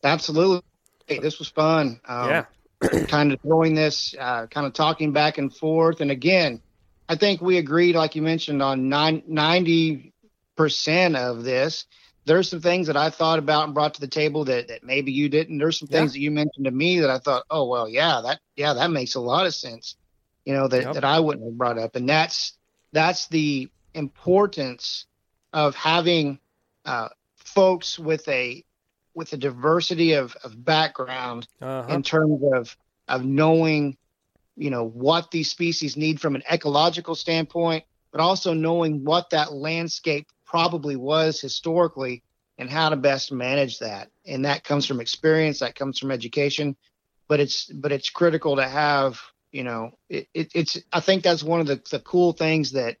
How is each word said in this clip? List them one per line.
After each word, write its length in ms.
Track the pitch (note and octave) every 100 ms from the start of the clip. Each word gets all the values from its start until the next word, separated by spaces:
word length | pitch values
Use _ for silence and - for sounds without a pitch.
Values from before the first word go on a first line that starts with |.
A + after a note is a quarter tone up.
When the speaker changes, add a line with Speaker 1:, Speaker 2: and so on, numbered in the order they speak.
Speaker 1:
Absolutely. 580 | C#3 D#3 - D#3 F#3 F3+ - _ _ _ _
Hey, 120 | C#3+
this 200 | D3+ D3+
was 100 | D3+
fun. 520 | - D#3 D#3+ C#3+ A#2 -
Um, 220 | A#2+ B2
Speaker 2:
Yeah. 140 | D#3 - _ _ _
Speaker 1:
<clears throat> 260 | C#3 E3 D#3+
kind 240 | D3 D3
of 80 | C3+
throwing 340 | C#3+ D#3+ D#3+
this, 400 | D#3 D#3 D3 - -
uh, 280 | B2+ B2 A2+
kind 180 | D3 C#3+
of 60 |
talking 400 | - D#3 D#3+ D#3
back 260 | D3 D3+ D#3
and 160 | C#3
forth. 460 | - D#3 D#3+ E3 E3
And 100 | D3
again, 500 | C3+ C#3+ F#3+ D#3+ A#2 _ _ _ _ _
I 80 | E3
think 240 | G3+ F3
we 160 | F3 F3+
agreed, 380 | D3+ D#3+ F3 E3
like 180 | D#3+
you 80 | D#3+
mentioned, 400 | D#3 E3 - C#3+
on 260 | C#3 C3+ C3
nine-, 340 | C#3+ D#3 D#3+ -
ninety 840 | D#3 D3+ F3 E3+ E3 D#3+ C#3+ - _ _ _ _ -
percent 600 | D#3 - D#3+ E3 F3+ C#3+
of 260 | B2 A#2
this. 420 | A#2+ B2+ D3 D#3 - _ _ _
There's 240 | - E3 F#3
some 120 | F3
things 280 | E3+ F3+ E3
that 80 | C#3+
I 140 | D3+
thought 280 | D3+ E3 D#3+
about 260 | D3 D3+ D#3
and 80 |
brought 200 | D3 D3+
to 60 | D3
the 80 | C#3+
table 360 | D#3 D3+ D3+ C#3
that, 220 | B2 A#2+
that 140 | A2+
maybe 300 | A#2+ C3+ C#3
you 160 | C3+ D3
didn't. 300 | D3 D#3+ D#3
There's 200 | D#3 D#3+
some 100 | D3
Speaker 2:
Yeah. 100 | D3
Speaker 1:
things 120 | D#3
that 60 | C3+
you 120 | D3
mentioned 340 | D3+ D3 C3+
to 60 | C3+
me 280 | B2+ E3 F3+
that 100 | D3
I 80 | C3
thought, 260 | D3 B2+ -
"Oh, 160 | D#3 C3
well, 220 | B2 A2
yeah, 320 | A#2+ E3 C3+
that, 180 | A2+ D#3 _ -
yeah, 160 | D3
that 180 | B2+ D#3+
makes 240 | D#3 B2
a 60 | C3+
lot 260 | A#2+ C#3 F#3
of 80 |
sense," 420 | D#3+ C3 A#2 - - _ _ _ _
you 80 | -
know, 120 | C#3 C3+
that, 140 | B2+
Speaker 2:
Yep. 120 | B2+
Speaker 1:
that 100 | B2+
I 160 | C#3 D#3
wouldn't 240 | D#3+ C#3 A#2
have 100 | A#2
brought 200 | B2 A2+
up. 160 | A2+
And 140 | B2+ B2
that's, 460 | D#3 E3 - - - _ _ _
that's 340 | D3+ D#3+ F3+ -
the 400 | D#3+ D3+ C#3 B2+ _ _
importance 1120 | - C#3+ _ - F#3 G3+ - C3+ B2 - - - _ _ _ _
of 220 | D#3 D3+
having, 640 | C#3 D#3+ E3 E3+ E3+ C#3+ C#3 _ _ _ _
uh, 240 | - B2 A2 - _ _
folks 640 | - - F#3 F#3 - -
with 280 | D#3 D#3 -
a, 360 | C3+ B2 B2+ _ _ _ _ _
with 180 | E3 D#3+
a 40 | D3
diversity 760 | C#3 B2 C#3 E3+ E3 E3+ E3
of, 200 | D3+ B2+ -
of 180 | C3 A2
background 840 | A#2+ D#3 D#3 - B2+ B2+ B2 A#2+ A#2 _
Speaker 2:
Uh-huh. 320 | C3 C3 B2
Speaker 1:
in 100 | D3+
terms 400 | C#3 D#3+ D#3 D3 C#3+
of, 220 | B2+ A#2 - _ _ _
of 160 | C3
knowing, 720 | B2+ C#3 D#3 E3 D#3+ D3+ C#3+ C#3 _ _ _ _ _ -
you 140 | D3
know, 140 | B2
what 460 | A2+ A#2 C3 E3 E3
these 200 | E3 D3+
species 460 | - E3+ D#3+ D3+ C#3+
need 240 | D#3 D#3
from 140 | D#3
an 80 | C#3 -
ecological 600 | E3+ D3+ C#3+ E3 E3 E3
standpoint, 680 | E3 - E3 D#3 E3+ E3+ D#3+ - _ _
but 100 | D3
also 320 | E3 F#3+ F#3+
knowing 520 | D#3+ D#3+ E3+ E3 D3+
what 260 | C#3 E3+ F3
that 220 | D#3+ D3+
landscape 720 | D3 D3 E3 E3 - - D3 D3+ _
probably 520 | _ E3+ E3+ E3+ D3 C3+
was 440 | C3 D#3 D#3+ D#3
historically 840 | C3+ - E3 E3 E3+ C3+ C3 A#2+ _ _ _ _
and 120 | B2+
how 180 | D3 D#3+
to 80 | D3+
best 360 | C#3 C3+ -
manage 460 | C3+ B2 C#3 C3+ A2+
that. 320 | A2+ G2+ - _ -
And 180 | C3+
that 200 | C#3 C#3+
comes 220 | - D3 C3+
from 140 | B2+
experience, 580 | A2+ - D#3+ D#3+ D#3 C#3+
that 140 | B2
comes 240 | - C3+ C3
from 120 | C3+
education, 640 | C3 A#2 D3 C#3+ C#3 D3 C#3 _ _ _ _ _
but 140 | D3+
it's, 240 | C#3+ - -
but 200 | D3+ D3
it's 180 | C#3 -
critical 460 | - F3 D#3+ D#3+ C#3
to 120 | C3
have, 500 | C#3 D3 C#3+ C3+ A#2+ - _ _
you 140 | C#3
know, 320 | B2+ A#2 A2+ _ _
it, 200 | D3 -
it, 160 | E3 D#3+
it's, 240 | E3+ D#3+ E3 -
I 80 | F3
think 220 | D#3+ F#3+
that's 200 | F#3 E3+
one 180 | D3+ E3+
of 60 | D#3
the, 140 | C3+ -
the 100 | C#3
cool 320 | - F#3 F3
things 400 | E3 D#3+ D#3+ C#3
that 240 | C3+ A#2+ A2+